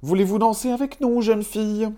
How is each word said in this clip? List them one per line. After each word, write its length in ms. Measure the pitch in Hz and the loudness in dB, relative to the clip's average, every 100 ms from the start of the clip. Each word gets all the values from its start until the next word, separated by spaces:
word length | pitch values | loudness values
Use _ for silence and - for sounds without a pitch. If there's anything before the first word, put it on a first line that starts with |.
Voulez-vous 360 | 135 190 196 208 | 0 2 2 2
danser 320 | 226 220 254 | 2 0 -2
avec 300 | 240 277 - | -2 -4 -2
nous, 220 | 254 240 | 0 2
jeune 200 | 220 220 | 2 0
fille? 460 | 208 214 214 208 220 | 0 -4 -2 -2 -4